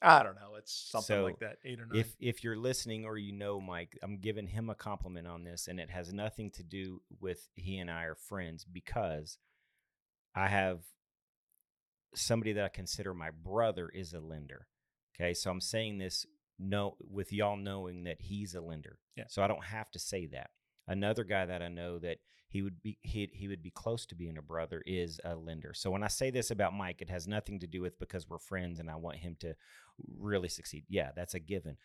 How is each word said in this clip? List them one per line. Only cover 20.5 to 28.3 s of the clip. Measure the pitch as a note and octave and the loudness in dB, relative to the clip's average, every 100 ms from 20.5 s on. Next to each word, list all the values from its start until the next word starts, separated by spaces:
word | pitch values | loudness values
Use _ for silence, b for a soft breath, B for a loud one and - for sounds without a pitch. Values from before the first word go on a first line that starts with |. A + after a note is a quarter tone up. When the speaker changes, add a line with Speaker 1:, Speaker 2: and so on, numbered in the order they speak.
| _ _ _ - | _ _ _ -2
Speaker 2:
Another | F#2+ G2+ A2+ | 2 2 2
guy | G2 G2 F2+ | 2 2 2
that | F2+ | -2
I | F2 | -4
know | F2 F2 F2 | -4 -4 -4
that | E2+ D#2+ b b b | -4 -4 b b b
he | G2 | -2
would | G2 E2+ | -2 -4
be, | G#2+ G#2+ | -8 -8
he, | - G#2 G2+ | -4 -2 -4
he | F#2 G2 | -6 -8
would | F#2+ | -8
be | F2+ | -10
close | - A2+ A#2 - | -6 -2 -2 -4
to | E2+ | -6
being | E2+ D#2 | -6 -6
a | |
brother | D2+ E2 E2 E2 | -4 -2 -2 -4
is | - F#2 E2+ D#2+ | -2 0 0 -2
a | E2+ E2 | -4 -4
lender. | E2 D#2+ - | -4 -6 -8
So | - F#2+ | -4 0
when | F#2+ | 2
I | G#2 | 2
say | - C3 | 2 2
this | B2 A#2+ | 2 0
about | G2+ F#2 | 4 2
Mike, | G2+ F2+ - | 2 -4 -4
it | F2 | -4
has | F2+ F2+ | -4 -2
nothing | G#2 - G2 | -2 -2 -6
to | F2 | -6
do | F2+ | -4
with | F2+ - | -4 -4
because | - F#2 | -6 -6
we're | D#2+ | -6